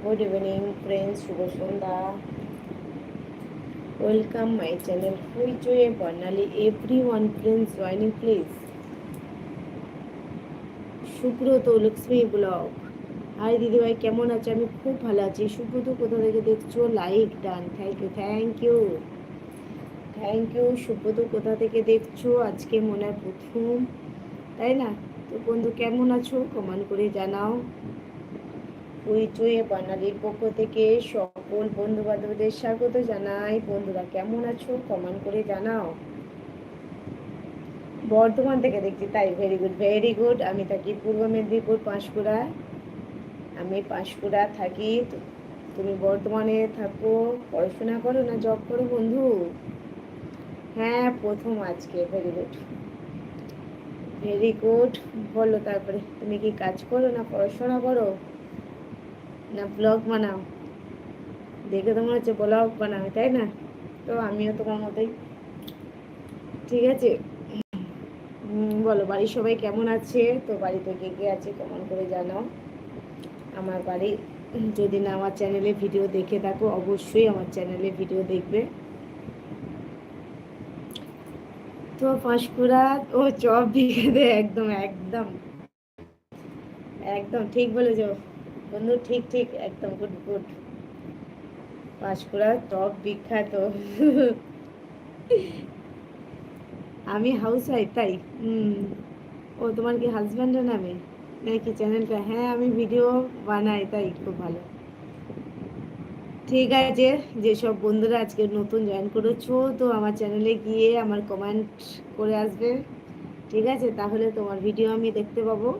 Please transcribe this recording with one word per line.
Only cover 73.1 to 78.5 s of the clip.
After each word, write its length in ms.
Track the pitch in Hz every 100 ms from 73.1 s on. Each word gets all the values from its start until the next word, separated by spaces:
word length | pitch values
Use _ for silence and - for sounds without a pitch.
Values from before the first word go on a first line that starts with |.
| - - - - 190
আমার 200 | 190 185 175
বাড়ি, 200 | 180 202 202 - - - 240 220 208
যদি 180 | 202 196 202
না 40 | 190
আমার 160 | 196 190
চ্যানেলে 320 | 196 202 196 208
ভিডিও 220 | 196 202 196 190
দেখে 200 | 185 208 196
থাকো, 200 | 190 214 190
অবশ্যই 460 | 180 196 - 214 226
আমার 160 | 190 175 -
চ্যানেলে 340 | 180 180 190 185
ভিডিও 220 | 180 190 185
দেখবে। 260 | 185 -